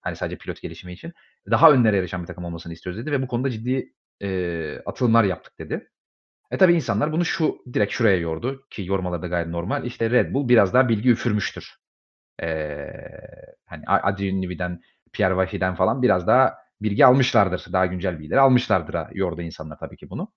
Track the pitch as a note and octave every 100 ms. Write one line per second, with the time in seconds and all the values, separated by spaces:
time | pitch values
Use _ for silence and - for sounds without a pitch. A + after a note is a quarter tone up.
0 | F2+ F2+ F2 E2+ - F2 F2+ E2 F2+ F2
1 | - - _ _ - A2+ D#3 C#3 A#2 G2+
2 | F#2 F#2 E2+ F2 F2 E2 E2+ E2 F#2 F#2
3 | C3+ C#3+ B2+ A#2+ C3 A2+ A#2 C3 - _
4 | _ _ G2 F#2+ F2 E2 D#2 C#2 - -
5 | B2 A2+ G#2+ E2+ - _ D#2 D#3 - _
6 | _ _ _ _ _ B2+ F3+ E3+ B2+ G#2
7 | D3 D#3 E3+ - D#3 - - A#2+ G2+ -
8 | A2+ F#2 E2 D#2+ A2+ C3+ _ - F2+ G2
9 | F2+ F2 E2+ F2 E2 E2+ F2 C#3 B2 -
10 | A2+ A#2+ F2 G#2+ C3+ A#2 G2 A#2 B2 A2
11 | B2 A#2 B2 G#2 - - - - _ _
12 | _ _ _ - E2 D#2+ D2+ D2 D2 -
13 | - - - - - - _ E2 - F#2+
14 | F#2+ G2 G2 F#2+ F#2 F2 F2 E2+ _ _
15 | _ - G2 F#2 F#2 G2 F#2 F2+ F#2+ B2+
16 | B2 F#2 F2 B2 C3 - _ _ G#2 G2+
17 | C3+ C3+ B2+ A#2 F#2+ F2 - F#2 F#2 F2+
18 | F#2 E2+ D2+ G#2+ C#3 B2+ - F#2+ D#2+ E2+
19 | D#2 - F#2+ E2 E2+ - D#2 D2+ - -
20 | - A#2 G#3